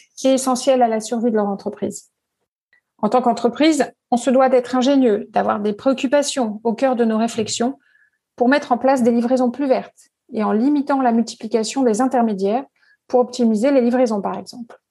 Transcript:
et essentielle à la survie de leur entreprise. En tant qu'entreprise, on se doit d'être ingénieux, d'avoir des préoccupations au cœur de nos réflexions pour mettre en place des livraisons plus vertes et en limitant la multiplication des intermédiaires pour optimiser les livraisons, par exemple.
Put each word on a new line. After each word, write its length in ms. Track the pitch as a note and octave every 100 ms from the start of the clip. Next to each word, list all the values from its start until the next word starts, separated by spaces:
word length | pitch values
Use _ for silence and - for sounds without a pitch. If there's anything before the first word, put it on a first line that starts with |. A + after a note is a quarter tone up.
| _ -
et 120 | C4
essentielle 480 | C4 C4 B3 C#4 B3+
à 60 | A#3
la 120 | A3
survie 300 | A3 A#3 A#3
de 60 | G#3+
leur 100 | G3+
entreprise. 640 | G3 - G#3 G3+ G3+ - _ _ _ _ _ _ _ _ _
En 100 | G#3
tant 120 | A#3+
qu'entreprise, 720 | B3 A3+ A#3+ A3+ D#4 D4+ - - _
on 40 | A#3+
se 140 | C#4
doit 180 | B3+ C4
d'être 280 | B3+ B3 B3+
ingénieux, 500 | B3+ C#4+ B3+ G#3 A#3+
d'avoir 280 | G3+ G3+ A3
des 140 | G#3
préoccupations 880 | G#3 C4+ C4 C4+ C#4+ C#4+ - A3+ G#3
au 100 | A#3
cœur 220 | G#3+ C4+
de 100 | A#3+
nos 140 | A#3+ A3
réflexions 600 | A#3 A#3 G#3+ - A#3+ C#4 _ _ _ _ _ -
pour 120 | G#3
mettre 220 | C#4+ C#4+
en 80 | A#3+
place 240 | C4 C4+
des 80 | A#3+
livraisons 400 | A#3 A#3 B3+ B3
plus 160 | A#3+ C#4+
vertes 440 | A3+ - _ _ _ _
et 120 | A3
en 80 | G#3
limitant 500 | G#3 B3+ D4 C#4 C#4
la 80 | B3+
multiplication 720 | A3+ A#3 - A3 A3+ A3 -
des 180 | B3+ G#3
intermédiaires 640 | B3+ B3+ A#3 G3 G3 A3+ C4+ _ _ _ _
pour 100 | B3
optimiser 540 | B3 - A#3 G#3+ B3+
les 80 | C#4
livraisons, 400 | A#3+ B3 B3+ G#3+
par 180 | F#3+ F#3+
exemple. 400 | F#3+ B3+ A#3 - _